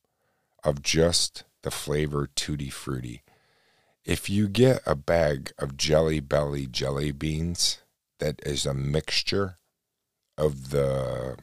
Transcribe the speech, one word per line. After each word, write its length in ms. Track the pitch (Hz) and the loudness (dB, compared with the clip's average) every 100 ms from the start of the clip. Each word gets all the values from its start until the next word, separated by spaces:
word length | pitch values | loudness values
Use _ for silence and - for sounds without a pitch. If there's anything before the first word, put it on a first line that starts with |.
| _ _ _ _ _ _ | _ _ _ _ _ _
of 180 | 78 71 | 0 0
just 640 | - 80 85 87 - - - _ | 2 4 6 4 0 -4 -18 _
the 80 | - | -8
flavor 560 | - - 73 76 73 69 | -6 -2 0 0 0 -2
Tutti 360 | - - 73 67 | -4 -4 -4 -6
Frutti. 520 | - - 65 62 58 - _ _ _ _ _ _ _ - | -8 -6 -6 -6 -12 -18 _ _ _ _ _ _ _ -4
If 240 | 87 - | -4 0
you 180 | 101 104 | 0 2
get 340 | 101 131 - - | 6 6 6 0
a 100 | 71 | -2
bag 560 | 71 85 78 69 69 - | 2 2 2 0 -6 -8
of 180 | 71 69 | -8 -4
Jelly 460 | 78 78 80 78 | 4 4 4 0
Belly 440 | 69 71 71 71 67 | 0 0 0 -2 -6
jelly 460 | 60 67 69 73 | -4 -4 -2 -2
beans 680 | 69 80 78 85 87 - - _ _ _ _ | -2 -4 -2 -2 0 -2 -2 _ _ _ _
that 200 | 76 65 73 | -4 -4 -4
is 200 | 69 71 | -4 -2
a 80 | |
mixture 840 | 67 71 76 - - - 101 95 90 _ _ _ _ _ _ _ - | -2 0 -2 0 -2 0 0 -2 -6 _ _ _ _ _ _ _ -2
of 320 | 78 67 65 | 0 0 -2
the 680 | 71 69 67 65 64 64 62 | 0 2 0 -2 -4 -6 -10